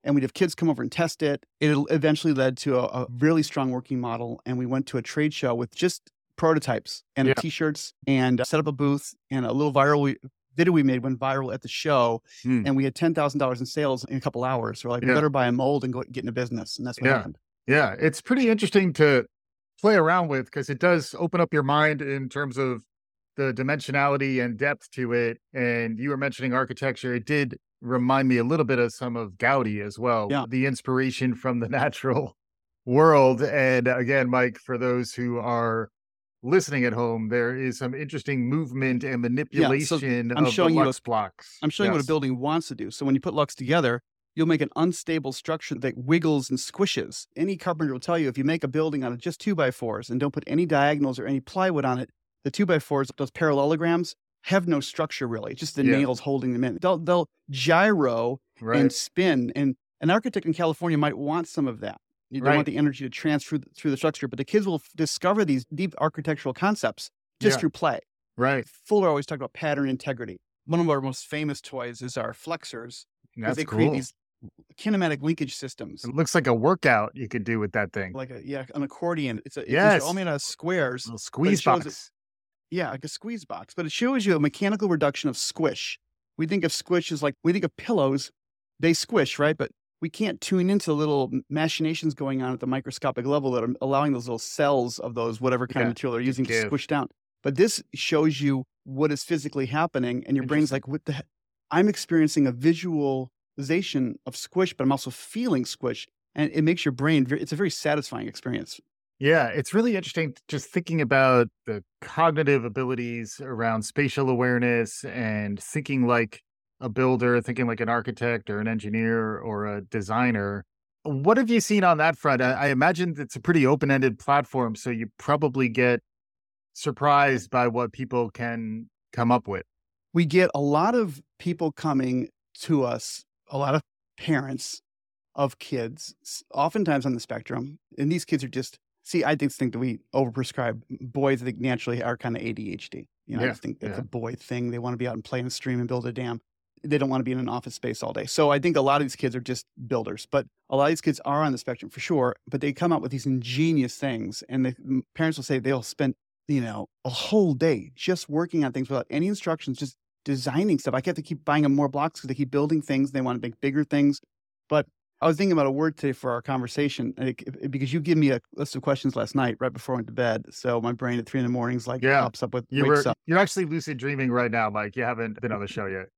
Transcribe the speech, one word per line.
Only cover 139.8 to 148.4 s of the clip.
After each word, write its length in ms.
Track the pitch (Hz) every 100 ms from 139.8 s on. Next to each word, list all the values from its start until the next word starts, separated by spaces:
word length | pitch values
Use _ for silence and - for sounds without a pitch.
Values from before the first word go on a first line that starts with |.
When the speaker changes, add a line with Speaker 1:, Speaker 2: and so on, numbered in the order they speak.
| 127 107 _
Speaker 1:
overprescribe. 680 | 131 127 123 127 - 120 113 _ 127
Boys, 400 | 127 135 139 131
I 40 |
think, 140 | 123 107
naturally 420 | 127 120 - 120
are 140 | 120 120
kinda 280 | 123 113
A 80 | 113
D 180 | 110 104
H 160 | 90 -
D. 180 | - - _ -
You 100 | 120
know, 60 |
I 20 |
Speaker 2:
Yeah, 60 | 123
Speaker 1:
just 100 | 113
think 180 | - -
that's 180 | 107 98
Speaker 2:
yeah. 40 |
Speaker 1:
a 40 |
boy 280 | 113 123 117
thing. 360 | 123 - 123 120
They 80 | 120
wanna 180 | 123 120
be 100 | 123
out 60 |
and 80 | 117
play 160 | - 127
in 80 | 123
a 20 |
stream 280 | - 131 123
and 80 | 117
build 180 | 123 120
a 60 |
dam. 280 | 120 120 113 _ _ _ _
They 140 | 156 147
don't 120 | 139
wanna 140 | 131
be 80 | 123
in 60 | 127
an 100 | 120
office 260 | 120 123
space 280 | - 120 120
all 100 | 117
day. 120 | 113
So 260 | - -